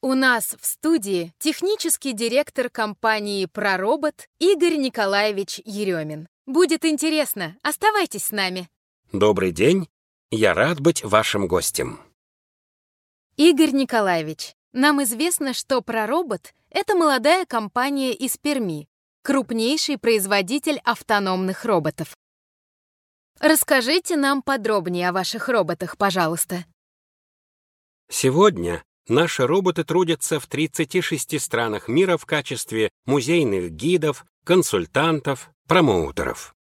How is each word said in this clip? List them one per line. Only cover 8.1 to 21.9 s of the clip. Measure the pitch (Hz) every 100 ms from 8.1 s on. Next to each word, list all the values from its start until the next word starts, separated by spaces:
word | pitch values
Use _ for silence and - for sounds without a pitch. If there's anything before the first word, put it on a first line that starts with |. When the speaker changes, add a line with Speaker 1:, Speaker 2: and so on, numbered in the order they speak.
| 208 -
Speaker 1:
с |
нами. | 214 190 185 175 _ _ _ _
Speaker 2:
Добрый | 98 104 95 95
день, | 82 113 190 170 _ _ _ _
я | 113 107
рад | 85 131 170
быть | 147 165 113
вашим | 107 110 101 95
гостем. | 87 - - 64 53 - _ _ _ _ _ _ _ _ _ _ _ _ -
Speaker 1:
Игорь | 311 285 311
Николаевич, | 269 262 233 196 175 156 156 - _ _
нам | 247 285 285
известно, | 269 220 320 339 277
что | 240 - 254
«Проробот» — | - 226 214 294 330 196 - _ _
это | 320 392 392
молодая | 320 269 233 359 359
компания | 233 208 - 262 285 262
из | 226 254 -
Перми, | 294 277 208 156 151 _ _ _
крупнейший | - 277 240 226 220 302 - 285
производитель | 226 220 190 202 185 269 320 285
автономных | - 226 - 208 196 185 185 190
роботов. | 240 190 156